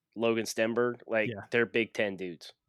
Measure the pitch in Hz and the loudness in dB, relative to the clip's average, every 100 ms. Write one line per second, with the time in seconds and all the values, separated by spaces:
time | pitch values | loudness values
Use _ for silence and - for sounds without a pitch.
0 | _ 104 117 113 107 - 113 117 123 120 | _ -2 0 2 0 0 0 2 0 -2
1 | - 113 110 104 - 120 113 120 107 - | -2 0 0 -4 -2 0 2 2 0 0
2 | 104 95 92 80 - - | -2 -2 -8 -10 -16 -20